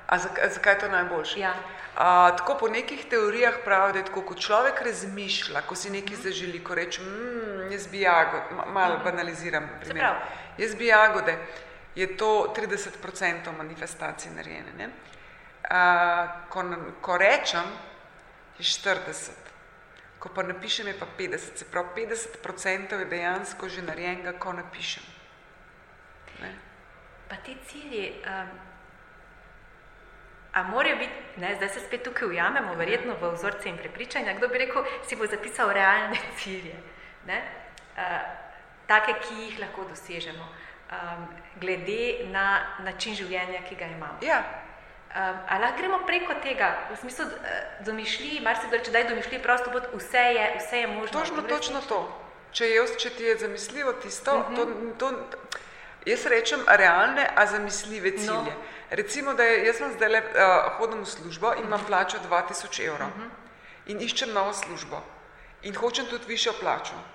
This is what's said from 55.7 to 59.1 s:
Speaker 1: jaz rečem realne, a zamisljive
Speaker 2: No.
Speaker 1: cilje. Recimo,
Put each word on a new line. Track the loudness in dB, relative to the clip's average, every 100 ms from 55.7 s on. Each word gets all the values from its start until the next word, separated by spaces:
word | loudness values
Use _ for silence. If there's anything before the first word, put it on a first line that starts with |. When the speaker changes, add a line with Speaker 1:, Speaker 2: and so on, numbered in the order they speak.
| -18 -18 -10
Speaker 1:
jaz | -2 0 4
rečem | 4 4 2 8
realne, | 8 10 8 6 4 2
a | 6 4
zamisljive | 4 -2 -6 -6 -2 -2
Speaker 2:
No. | 0
Speaker 1:
cilje. | -2 -2 -2 -6 -12 -14 -6
Recimo, | -4 -2